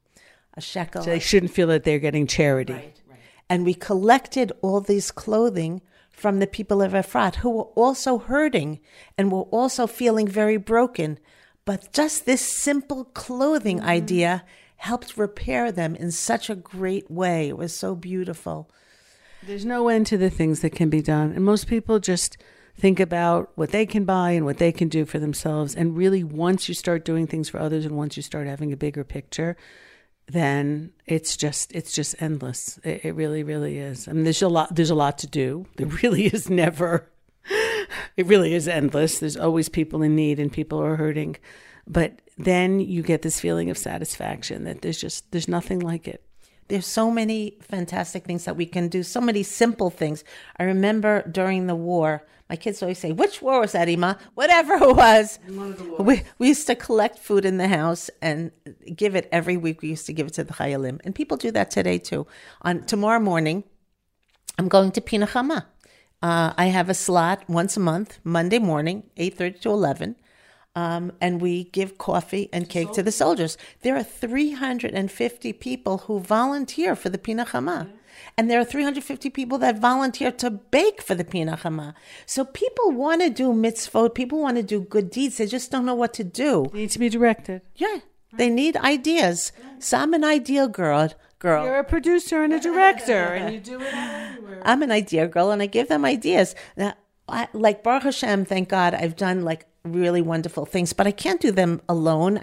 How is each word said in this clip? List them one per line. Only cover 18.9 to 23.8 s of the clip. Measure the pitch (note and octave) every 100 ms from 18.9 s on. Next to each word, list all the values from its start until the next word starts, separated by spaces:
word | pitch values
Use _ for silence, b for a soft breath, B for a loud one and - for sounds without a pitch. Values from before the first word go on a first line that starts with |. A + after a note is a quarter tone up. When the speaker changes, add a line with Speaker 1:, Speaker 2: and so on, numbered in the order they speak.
| b b b b b F#3+
Speaker 2:
There's | G3+ A3
no | B3 A#3
end | A3+ G#3+
to | G3+
the | F#3
things | - D#3+ D#3
that | D#3+
can | - D#3+
be | D#3
done. | D3 D3+ D3+
And | F3+ G3
most | G#3 -
people | A3+ A3 A3
just | F#3 F3 - - b b b -
think | G3 F#3
about | F3 F3 E3+ E3+ F#3 -
what | D3+
they | G#3